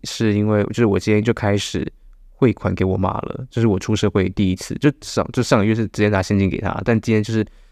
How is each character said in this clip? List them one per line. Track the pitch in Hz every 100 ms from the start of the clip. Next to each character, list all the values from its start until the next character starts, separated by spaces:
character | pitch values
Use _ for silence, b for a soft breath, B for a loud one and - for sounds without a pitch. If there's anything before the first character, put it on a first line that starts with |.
是 | - - 113
因 | 104 104
为， | 104
就 | 101
是 | 107
我 | 113 95
今 | 107
天 | 107
就 | 113
开 | 110 104 101
始 | - 82 - - - - -
汇 | - 127
款 | - 95
给 | 92
我 | 95
妈 | 95 95
了， | - - - 127
这 | 120
是 | 113
我 | 95
出 | - 107
社 | 104
会 | 101 92
第 | 92 98
一 |
次， | 92 -
就 | - 147 -
上， | - - -
就 | -
上 | 117 120
个 |
月 | 104
是 | 110 107
直 | -
接 | 104
拿 | 101
现 | - 101
金 | 95
给 | -
她， | 98 -
但 | 92 113
今 | -
天 | 110
就 | 107
是 | 110 104 b b